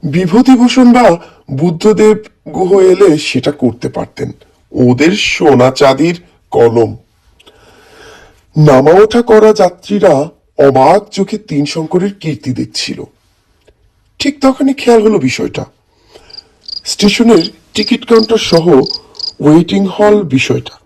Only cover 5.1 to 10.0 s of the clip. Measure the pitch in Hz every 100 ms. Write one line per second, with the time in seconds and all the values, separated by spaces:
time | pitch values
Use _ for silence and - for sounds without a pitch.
5.1 | 202 - - 160 131 127 131 139 135 165
6.1 | 175 _ _ _ - 117 117 110 101 _
7.1 | _ _ _ _ _ _ _ _ _ -
8.1 | - - _ _ 156 151 131 143 180 214
9.1 | 240 240 214 214 214 180 180 - 202